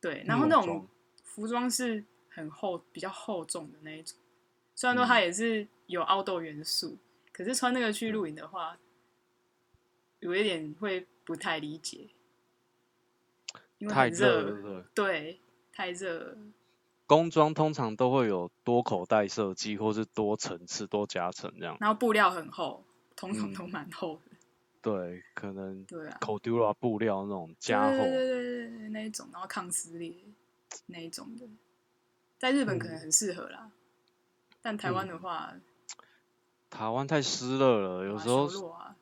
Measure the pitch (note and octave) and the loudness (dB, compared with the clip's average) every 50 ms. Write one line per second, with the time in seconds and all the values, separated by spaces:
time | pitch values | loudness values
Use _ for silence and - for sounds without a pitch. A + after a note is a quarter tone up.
0 | - F3 D3 C#3 G#2 - A3 A#3+ D4 D#4 E4 C#4 G3 E3+ E3+ - F#3 - _ _ | -4 -6 -6 -6 -2 0 2 4 6 8 8 6 6 4 -2 -4 -6 -10 _ _
1 | _ _ _ _ _ - - - G#3+ A3 A#3+ A#3+ B3 B3+ A#3 - B3+ A#3+ A3+ G#3+ | _ _ _ _ _ -18 -10 -8 -6 -2 0 0 0 0 0 0 0 0 -2 -4
2 | G#3 _ _ _ _ _ - - D#3+ D#3 D#3 - - G3 F3+ E3+ _ _ _ F3 | -6 _ _ _ _ _ -14 -12 -12 -12 -10 -6 -4 -4 -4 -6 _ _ _ -10
3 | E3 F#3+ F#3+ - - - G#3+ F3 D#3+ - - F3 D#3 D3 - D3+ D#3 D#3 D#3 D#3+ | -10 -8 -10 -10 -8 -6 -6 -6 -6 -6 -8 -8 -8 -12 -18 -18 -16 -16 -16 -14
4 | E3 - - _ _ _ _ _ _ _ _ _ _ _ _ - - B3 B3 B3 | -14 -16 -18 _ _ _ _ _ _ _ _ _ _ _ _ 0 2 4 6 6
5 | B3 A#3+ B3 A3+ G3 F3 F3 G3+ A3+ A#3 A3+ G#3+ G#3 - _ _ _ - F3 F3 | 6 8 8 8 8 6 2 2 2 2 2 0 -2 -4 _ _ _ -4 -2 -2
6 | E3 - F#3+ G3 F#3+ G3+ F#3+ F3 E3 D#3+ D3+ D3 D#3 - - - - D#3 D#3 - | 4 4 4 4 4 0 -2 -2 -2 -4 -8 -8 -4 -2 -2 -2 -2 -4 -10 -12
7 | _ _ _ _ _ _ _ - F3+ G#3 C4 B3+ C4 B3 B3 B3+ A#3+ A3 G#3 G#3+ | _ _ _ _ _ _ _ -6 -2 -2 0 2 2 2 2 4 2 2 0 0
8 | A3+ A3+ G#3+ A3 G3 D#3 D3+ D#3 D#3 D#3 - F#3 E3 D#3+ F3 F3+ _ _ _ _ | -2 -2 0 -2 -2 -4 -6 -10 -12 -10 -8 -8 -8 -8 -8 -12 _ _ _ _
9 | _ _ _ _ _ _ _ _ _ _ _ _ _ _ _ _ _ _ _ _ | _ _ _ _ _ _ _ _ _ _ _ _ _ _ _ _ _ _ _ _
10 | _ _ _ _ - E3+ F3 F#3+ G#3+ G#3+ F3+ E3 D#3 D3+ D3+ - G#3 G3+ F#3+ F3+ | _ _ _ _ -6 -2 0 2 2 2 0 -2 -4 -8 -8 -6 -4 -4 -4 -4
11 | F3+ _ _ _ _ - E3 D#3+ - F#3+ E3 D#3 D3 D3+ D3+ D#3+ - - - - | -6 _ _ _ _ -10 -8 -6 -2 -4 -2 -2 -4 -8 -10 -10 -10 -12 -12 -12
12 | - - _ _ _ _ _ _ _ _ _ _ _ _ _ _ _ _ _ _ | -18 -20 _ _ _ _ _ _ _ _ _ _ _ _ _ _ _ _ _ _
13 | _ _ _ _ _ _ _ _ _ - - - _ _ _ _ G#3 G#3 G#3 C3+ | _ _ _ _ _ _ _ _ _ -14 -14 -14 _ _ _ _ -4 0 4 4
14 | C3 A#2+ A2 A#2 C3 B2+ A#2+ A2 G2+ G2 G#2 G#2 G2 G#2 G2 F2+ F2+ _ _ - | 4 4 4 4 4 6 6 4 2 -2 -6 -6 -8 -8 -10 -10 -12 _ _ 0
15 | G3+ G3 F3+ D#3 D3+ D#3+ F3+ F#3+ _ _ _ _ _ _ - - G3 F3+ F3+ F3+ | 2 2 2 0 -2 -6 -12 -14 _ _ _ _ _ _ -8 -6 -6 -6 -6 -6
16 | G3 F#3 E3+ E3 - - - G#3+ G#3 G#3+ - _ _ _ _ _ _ _ _ _ | -6 -6 -6 -6 -8 -12 -14 -16 -18 -20 -20 _ _ _ _ _ _ _ _ _
17 | _ _ D3 D#3 E3 E3+ D#3 D#3+ D3+ D#3 D#3 D3 D#3 D#3 D3+ C#3+ C3 A2+ A2 - | _ _ 8 8 8 4 6 6 6 6 6 2 2 2 2 0 -2 -2 2 2
18 | B2+ B2+ B2+ C#3 B2 A2 G2 F2+ F2 F2 _ _ _ - A#2+ A#2+ A#2+ - A2+ F#2 | 4 4 6 6 4 4 2 0 -2 -4 _ _ _ 4 4 4 4 2 0 -2
19 | F2+ - A2+ G#2+ G#2 G2 - - G#2+ G2 F#2 - - G#2+ G#2+ G2 A2 A2 G#2+ A2 | 2 4 4 4 4 2 0 0 0 0 0 -4 -4 -4 -4 0 0 0 0 0
20 | A2 - _ - A2 G#2 G#2+ G#2+ - - F#2 F2 - - - - G#2+ F#2+ - G#2 | -2 -2 _ 0 0 0 0 -2 -4 -8 -8 -10 -10 -10 -8 -8 -8 -2 0 -2
21 | G#2 G2 - F#2 F2 F2 F2+ - - F2+ F2+ F2 F2 E2 E2 - G#3+ G#3 A3 G#3+ | -2 0 -2 -2 -2 -2 -4 -6 -10 -12 -10 -8 -8 -8 -6 -2 0 0 2 2
22 | B3 A#3 G#3+ G#3+ G3+ F3+ F#3 F3 D#3 C#3 - - E3+ C#3 - - - _ _ _ | 2 4 6 6 6 6 4 0 -8 -10 -8 -6 -6 -6 -6 -10 -16 _ _ _
23 | _ _ _ - - F#3 G#3 G#3+ G#3 G3+ G3 F#3+ F3 - F#3 - - F3+ E3 - | _ _ _ -14 -8 -6 -4 -4 -4 -4 -6 -8 -10 -8 -8 -8 -10 -10 -8 -6
24 | - E3+ - - _ _ - _ _ _ _ _ _ _ _ _ - A2+ G#2 F#2+ | -6 -6 -6 -8 _ _ -20 _ _ _ _ _ _ _ _ _ -4 -2 -2 -2
25 | F2+ F2 F2 F2+ - - _ - - G2+ F#2+ G2 F#2+ F#2+ F#2+ F#2+ F#2+ - F3+ E3 | -4 -6 -8 -12 -16 -16 _ -10 -10 -8 -8 -8 -8 -10 -10 -12 -14 -14 -14 -14
26 | D#3 D3+ - - - - G#2+ G2+ - A#2 A#2 A#2+ A2+ G#2 G#2 _ - B2 A2 G#2 | -12 -12 -10 -8 -4 -4 -4 -4 -2 0 2 4 4 4 2 _ 0 -2 0 2
27 | A2+ A2+ G2+ F#2+ G2 G2+ G2+ F#2+ E2+ E2 E2 _ - - - - - C4+ C4+ C4+ | 2 0 0 0 -2 -4 -6 -6 -8 -10 -14 _ -4 0 2 4 4 4 4 4
28 | C4 C4 C4 C4 C4 C4 B3+ B3 B3 B3 B3 A#3+ A#3 A3+ A3+ A3+ G#3+ G#3+ G#3+ G#3+ | 2 2 2 0 0 0 -2 -2 -4 -6 -6 -8 -8 -10 -12 -14 -10 -8 -8 -6
29 | G#3+ A3 G#3+ - - - - F3 F#3 F#3+ - G#3 F3+ F3 E3+ - - E3 E3 E3+ | -6 -6 -8 -10 -12 -12 -12 -12 -10 -8 -6 -8 -6 -4 -6 -6 -6 -8 -10 -10
30 | E3+ E3 E3+ F3 F#3+ G#3 G#3+ _ _ _ _ _ _ _ - - _ - F3 E3+ | -10 -10 -12 -14 -20 -20 -20 _ _ _ _ _ _ _ -20 -18 _ -16 -14 -12
31 | E3 E3 E3 - - - A3+ A3+ B3 A3+ G#3+ - _ _ _ _ _ _ _ _ | -12 -12 -12 -12 -14 -14 -16 -16 -16 -18 -20 -20 _ _ _ _ _ _ _ _
32 | _ _ _ _ _ _ _ _ - B3+ C4+ C#4+ C4 G#3+ - A#2 - E3+ E3 D#3+ | _ _ _ _ _ _ _ _ 0 2 4 4 2 2 0 -2 -4 -6 -8 -10
33 | E3 D#3 D#3+ - G#3+ G3 F3 F3 - - - - A3+ G#3+ _ _ _ _ _ _ | -6 0 0 0 0 0 -6 -6 -10 -12 -14 -16 -18 -20 _ _ _ _ _ _
34 | _ _ _ _ _ _ _ _ _ _ _ _ _ A#3 G#3+ G#3 - F#3 F3+ F#3 | _ _ _ _ _ _ _ _ _ _ _ _ _ -6 -6 -2 -2 0 0 0
35 | G3 F#3+ E3+ E3 F#3 F#3 E3+ D#3+ D#3 E3 F3 F3+ - _ _ _ _ - - - | -2 -4 -8 -10 -8 -6 -6 -6 -8 -10 -12 -16 -20 _ _ _ _ -20 -18 -18
36 | - _ _ _ _ _ _ _ _ _ _ _ _ _ - - A2 A2 A2+ B2+ | -20 _ _ _ _ _ _ _ _ _ _ _ _ _ -10 -4 -2 0 0 0
37 | C#3 C#3 D#3+ D3+ C3+ - - - B2 B2 C3 C3+ C3+ C3 A#2+ G#2+ G2 F#2 F2+ F2+ | 0 4 2 2 4 2 -2 -2 -2 -2 4 6 8 8 8 6 4 0 -2 -2
38 | F#2+ G2 G#2 G#2+ G2+ A#2 B2 C3 C#3+ C#3+ F#3 G3 F#3+ E3 E3+ E3+ - - - _ | -4 -4 -4 -2 0 4 4 4 4 2 -2 -6 -10 -10 -12 -14 -18 -18 -20 _